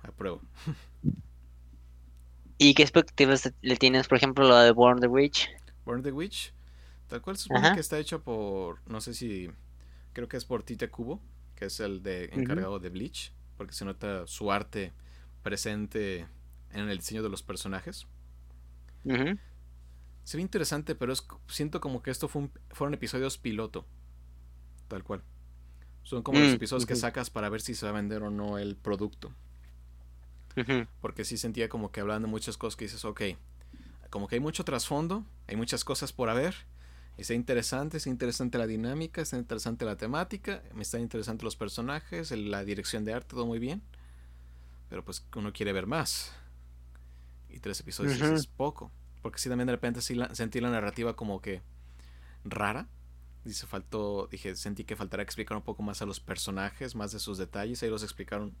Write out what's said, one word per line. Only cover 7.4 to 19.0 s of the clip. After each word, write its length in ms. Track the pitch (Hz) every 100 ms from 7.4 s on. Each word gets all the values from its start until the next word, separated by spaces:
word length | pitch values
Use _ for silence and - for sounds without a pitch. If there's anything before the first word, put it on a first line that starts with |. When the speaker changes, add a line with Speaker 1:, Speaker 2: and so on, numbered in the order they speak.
Speaker 1:
supone 260 | - 127 151
Speaker 2:
Ajá. 20 |
Speaker 1:
que 80 | 185
está 180 | 147 151
hecho 240 | 151 160
por, 580 | 131 110 101 95 90 80 -
no 100 | 110
sé 140 | 120
si, 360 | 110 120 95 90 - - - - - -
creo 160 | - 120
que 80 | 127
es 80 |
por 180 | - 117
Tite 280 | 110 113 117
Kubo, 300 | - 120 196 - - - -
que 100 | 98
es 140 | -
el 220 | 101 95
de, 240 | 95 92 90
Speaker 2:
Ujú. 320 | 135 127 170 95
Speaker 1:
encargado 120 | 101
de 100 | 90
Bleach, 420 | 92 151 - - - - -
porque 180 | 98
se 100 | -
nota 420 | 98 95 104 95 85
su 260 | - 104
arte 400 | 101 - 107 95 - - - - -
presente 840 | 104 101 110 104 104 113 98 90 85 - - - -
en 160 | 104 104
el 100 | 95
diseño 240 | - 110
de 80 | 110
los 120 | 92
personajes. 640 | - 92 98 95 170 - - - - - - - - - - -